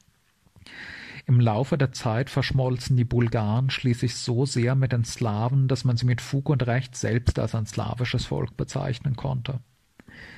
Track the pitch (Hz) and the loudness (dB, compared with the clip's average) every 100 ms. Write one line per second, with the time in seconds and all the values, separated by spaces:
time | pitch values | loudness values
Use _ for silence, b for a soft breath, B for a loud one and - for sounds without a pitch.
0 | _ _ _ _ _ - - B B B | _ _ _ _ _ -20 -20 B B B
1 | B B - 123 117 107 139 147 131 - | B B 4 6 6 4 0 2 0 0
2 | 117 110 135 139 - 135 127 127 - 127 | -2 0 0 -2 0 0 0 -2 0 2
3 | 117 120 117 117 104 117 131 - 127 120 | 2 2 2 2 2 2 0 0 0 0
4 | 120 - - 117 139 123 120 131 127 120 | 0 -4 -2 0 0 2 2 2 2 2
5 | 117 - 113 104 120 135 131 131 131 117 | -2 -2 -2 0 2 2 2 2 2 2
6 | 123 120 - 139 135 135 120 123 127 - | 2 0 0 -2 0 0 2 0 -2 -4
7 | 110 117 - - 113 113 107 - 107 120 | 0 2 2 0 -2 -2 -4 -4 -4 -4
8 | 123 123 - 143 - - 147 135 - 120 | -2 -2 -2 -4 -4 -4 -6 -4 -4 -4
9 | 139 113 139 131 117 131 - _ _ _ | -4 -4 -4 -4 -4 -8 -10 _ _ _
10 | B B B | B B B